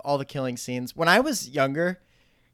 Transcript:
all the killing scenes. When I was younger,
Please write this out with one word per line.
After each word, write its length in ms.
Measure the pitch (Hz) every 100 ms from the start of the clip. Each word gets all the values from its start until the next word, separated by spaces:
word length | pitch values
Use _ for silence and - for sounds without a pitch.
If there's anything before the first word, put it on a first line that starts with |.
| -
all 120 | 143
the 60 | 135
killing 300 | 143 131 120
scenes. 380 | - 123 123 -
When 140 | 165
I 100 | 196
was 300 | 285 226 127
younger, 500 | 143 135 143 175 180 _ _ _ _ _